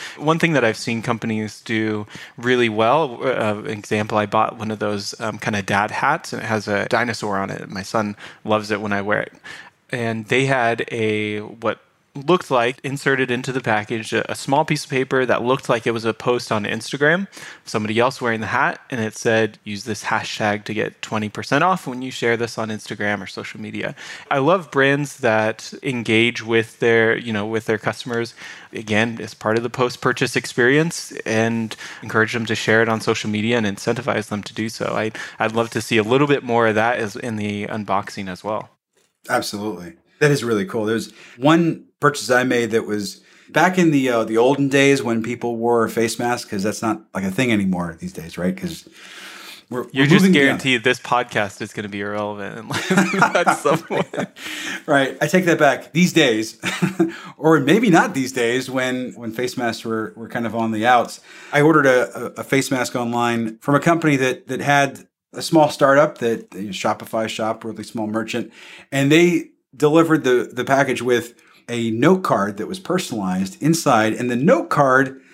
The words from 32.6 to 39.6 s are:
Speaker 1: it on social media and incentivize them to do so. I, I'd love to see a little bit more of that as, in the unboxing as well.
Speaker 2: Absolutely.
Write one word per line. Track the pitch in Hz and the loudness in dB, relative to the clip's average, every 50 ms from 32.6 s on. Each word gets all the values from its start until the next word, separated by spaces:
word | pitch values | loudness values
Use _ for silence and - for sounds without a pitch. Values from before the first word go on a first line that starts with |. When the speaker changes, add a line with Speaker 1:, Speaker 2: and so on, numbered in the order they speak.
| - - 110 113 | 2 4 4 4
Speaker 1:
it | 113 113 | 4 4
on | 113 107 | 0 0
social | - 123 110 - - 107 | 0 -2 -2 -2 -2 -2
media | 104 104 104 117 120 | -2 -2 0 0 0
and | 120 107 | 0 0
incentivize | 98 101 - - 117 117 120 117 104 110 110 104 - | -2 -4 -4 -4 -4 -4 -2 -2 -2 -2 -2 -4 -4
them | 107 101 | -8 -8
to | 92 - 113 | -8 -8 -8
do | - 110 | -8 -8
so. | 113 - - 117 107 113 | -6 -6 -6 -6 -4 -4
I, | 110 110 110 - - - - - | -4 -4 -6 -8 -10 -14 -14 -4
I'd | - 113 113 110 | -2 -2 0 0
love | 117 117 113 | 0 -2 0
to | - 117 | -2 -6
see | - - 120 | -2 0 0
a | 110 104 | 0 2
little | 110 127 135 147 | 4 4 4 4
bit | 143 139 123 127 | 4 2 0 0
more | 123 117 117 117 | 0 2 2 4
of | 110 104 | 4 2
that | 107 110 120 123 | 2 2 0 0
as, | 110 113 101 - | -2 -4 -6 -6
in | - - 120 110 | -8 -8 -6 -6
the | 107 104 104 104 101 104 | -4 -4 -4 -4 -6 -6
unboxing | - - 110 101 - 98 101 101 - - 104 98 | -6 -8 -8 -4 -2 -2 -2 -2 -6 -10 -10 -10
as | 92 90 - - | -10 -10 -10 -8
well. | 101 107 104 - - _ _ _ _ _ _ _ _ _ _ _ | -6 -6 -6 -8 -12 _ _ _ _ _ _ _ _ _ _ _
Speaker 2:
Absolutely. | - 123 120 - - 107 101 | -4 -4 -2 -2 -4 -8 -6